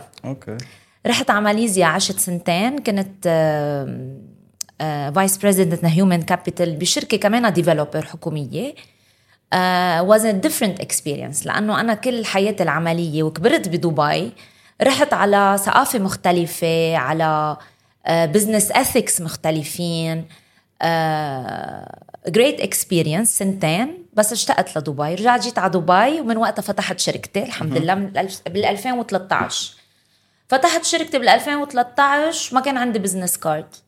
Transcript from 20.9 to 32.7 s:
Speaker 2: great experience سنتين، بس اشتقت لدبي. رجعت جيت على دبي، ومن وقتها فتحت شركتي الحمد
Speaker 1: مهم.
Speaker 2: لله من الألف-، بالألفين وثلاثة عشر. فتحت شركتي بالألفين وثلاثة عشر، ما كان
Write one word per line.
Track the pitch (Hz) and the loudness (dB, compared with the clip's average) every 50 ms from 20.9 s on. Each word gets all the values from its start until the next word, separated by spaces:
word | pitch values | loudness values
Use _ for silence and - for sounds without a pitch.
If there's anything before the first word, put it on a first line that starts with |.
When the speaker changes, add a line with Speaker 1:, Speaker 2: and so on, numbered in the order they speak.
| 165 160 160 160 156 151 151 143 135 131 123 101 98 82 69 65 - - - - - - - - - - - - | 0 0 0 0 -2 -2 -4 -4 -6 -6 -8 -8 -8 -10 -10 -10 -12 -14 -16 -18 -20 -20 -20 -20 -20 -10 -8 -2
Speaker 2:
great | 156 220 247 294 294 - | 2 4 4 4 2 0
experience | - 190 - - - - 185 165 160 156 151 190 233 | -4 -4 -4 -6 -4 0 0 0 2 2 0 0 0
سنتين، | - - - 196 196 190 190 170 156 160 190 254 302 349 359 349 _ - | 0 0 0 -2 -2 -2 0 -2 0 0 0 -2 -4 -6 -14 -14 _ 0
بس | 214 214 - | 0 0 0
اشتقت | 240 196 - - - - - - - | 0 -4 0 0 0 0 0 -2 -4
لدبي. | 156 139 156 135 139 147 156 180 | -6 -6 -6 -4 -4 -4 -4 -4
رجعت | 185 214 240 247 240 196 | 0 2 2 2 2 0
جيت | 247 - - | -2 -2 -2
على | 180 185 | -2 0
دبي، | 165 185 160 180 180 190 226 277 311 330 | 0 0 2 4 4 6 4 4 2 -2
ومن | 269 226 226 | -2 -2 0
وقتها | 220 226 202 214 214 | 0 0 0 -2 -4
فتحت | - - 196 - 196 - 175 - | -4 -4 -4 -4 -4 -4 -4 -2
شركتي | - 170 - - - - - 196 254 | -2 -2 -2 -4 -8 -6 -6 -6 -6
الحمد | 254 - - 170 156 | -4 -6 -6 -4 -2
Speaker 1:
مهم. | 165 160 160 | 0 0 2
Speaker 2:
لله | 175 196 | 2 0
من | 202 202 | 0 -2
الألف-، | 190 - - 190 190 - - - 170 | -4 -2 -4 -4 -4 -6 -10 -12 -6
بالألفين | 175 202 214 - 208 202 - 254 | -4 -2 0 0 -2 -2 -2 -4
وثلاثة | 247 240 226 - 202 185 190 - 151 | -2 -2 -4 -2 -4 -4 -2 -2 -2
عشر. | 90 92 - - - - - - _ _ _ _ _ _ _ _ _ _ _ _ _ _ | -2 -2 -4 -4 -8 -8 -8 -12 _ _ _ _ _ _ _ _ _ _ _ _ _ _
فتحت | - 254 269 302 339 320 330 330 | 0 0 2 4 2 2 2 0
شركتي | - 339 320 320 - - 262 | 0 -2 -2 -2 0 -2 2
بالألفين | 240 190 202 233 - 294 285 | 4 4 4 4 4 -2 -2
وثلاثة | 294 - 190 - 240 247 247 - 277 277 | -4 -4 -2 0 -2 -2 0 2 2 4
عشر، | 277 285 294 302 330 320 - - - 247 | 4 4 2 0 0 -2 -4 -6 0 0
ما | 262 | 0
كان | 262 277 | 0 0